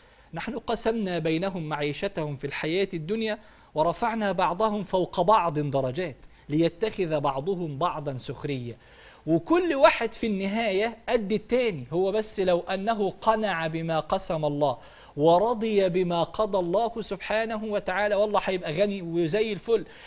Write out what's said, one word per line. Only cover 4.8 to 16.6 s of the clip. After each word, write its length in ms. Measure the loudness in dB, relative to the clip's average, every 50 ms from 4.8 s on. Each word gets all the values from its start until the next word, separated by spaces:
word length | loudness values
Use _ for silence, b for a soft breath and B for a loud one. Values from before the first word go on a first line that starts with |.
فوق 380 | -4 -2 0 0 0 0 0 2
بعض 380 | 4 6 6 6 4 2 0 0
درجات 680 | 0 0 0 0 0 0 -2 -4 -4 -6 -6 -10 -16 -20 b b b b
ليتخذ 720 | 0 2 2 2 0 0 -4 -2 -2 -2 -2 0 0 0
بعضهم 580 | 0 0 -2 -2 -2 -2 -2 -2 -4 -6 -4 -2
بعضا 380 | -2 -2 -2 -4 -6 -6 -6
سخرية". 600 | -6 -6 -8 -8 -6 -6 -4 -4 -4 -6 -8 -12 -14 B B B B B B B B B
وكل 480 | 2 2 2 2 4 2 4 4 2 4
واحد 380 | 6 6 6 6 4 -2 -4
في 140 | -4 -2 -2
النهاية 720 | -2 -2 -2 -2 -2 0 0 0 0 2 0 0 -2 -4 -6 -4 0
قد 240 | 0 0 0 0
التاني، 540 | -2 -2 -2 0 0 2 2 0 -2 -4 -6 -4
هو 200 | -2 0 0 0
بس 280 | 0 0 -2 -2 -2 0
لو 200 | 2 2 2 2
أنه 500 | 0 -2 -4 -2 -2 -2 0 0 0 -2
قنع 560 | -2 0 2 2 2 4 2 0 0 0 -2
بما 340 | -2 -4 -4 -2 -2 -2 -2
قسم 440 | 0 0 -2 0 0 0 -2 0 0
الله 340 | 0 0 2 2 0 0 -2 B B B B B B B
ورضي 720 | 2 6 6 6 6 6 4 0 0 0 2 2 4 4 4
بما 340 | 2 2 0 2 2 0
قضى 360 | 0 0 0 -2 -2 0 0
الله 420 | 0